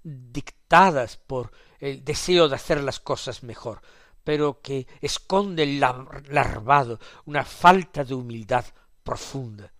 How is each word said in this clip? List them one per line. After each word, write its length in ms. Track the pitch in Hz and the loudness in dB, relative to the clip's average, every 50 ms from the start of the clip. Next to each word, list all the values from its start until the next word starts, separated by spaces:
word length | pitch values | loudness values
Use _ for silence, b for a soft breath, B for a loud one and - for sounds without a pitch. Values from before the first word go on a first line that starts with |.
dictadas 1120 | b 165 143 127 127 120 120 - - - - _ _ - 165 170 190 190 160 135 120 110 - | b -16 -16 -16 -16 -12 -12 -12 -12 -12 -16 _ _ 4 6 8 8 8 6 2 -2 -4 -6
por 360 | - _ - 139 127 117 104 b b b b b b | -14 _ -6 -6 -6 -6 -8 b b b b b b
el 260 | - 139 135 131 131 | -8 -8 -8 -8 -6
deseo 440 | 139 147 - - 180 180 175 165 147 | -6 -6 -4 0 2 4 6 6 4
de 60 | 135 | 2
hacer 280 | 123 - - 165 147 | -2 -2 -2 -2 0
las 180 | 143 131 - - | 0 -4 -6 -6
cosas 420 | - - 135 - - 135 117 - | -6 -6 -6 -6 -6 -10 -10 -12
mejor, 400 | 131 117 107 - - 120 104 - b b b b b b b b - | -12 -16 -14 -12 -12 -12 -12 -12 b b b b b b b b -4
pero 360 | - 151 147 151 147 135 _ | -2 0 0 0 -2 -2 _
que 240 | - - 139 135 127 b b b | -8 -8 -6 -6 -8 b b b
esconden 800 | b 143 - - - - 185 196 202 202 180 160 151 143 139 143 | b -6 -6 -6 -4 0 0 0 0 0 0 0 0 0 2 2
la-, 260 | 139 127 127 127 135 - - - - 143 | 2 0 0 -2 -12 -16 -18 -18 -10 -4
larvado 720 | 139 147 117 113 113 113 104 117 143 143 135 117 117 113 B B B B B | 0 0 0 0 -2 -4 0 4 4 4 4 0 -6 -12 B B B B B
una 180 | 143 147 143 135 | -6 -4 -4 -4
falta 600 | - - - - 175 185 190 175 - - 151 139 | -6 -2 6 8 8 8 8 4 -2 -6 -6 -4
de 100 | 120 135 | -4 -4
humildad 500 | 127 123 120 113 113 110 104 127 123 117 - - _ _ _ _ _ | -8 -8 -8 -10 -10 -4 0 0 0 0 -2 -14 _ _ _ _ _
profunda. 720 | - - 120 110 - - - 139 127 113 107 101 104 - - | -8 -8 -8 -8 -8 -10 -10 -10 -10 -10 -12 -16 -18 -20 -20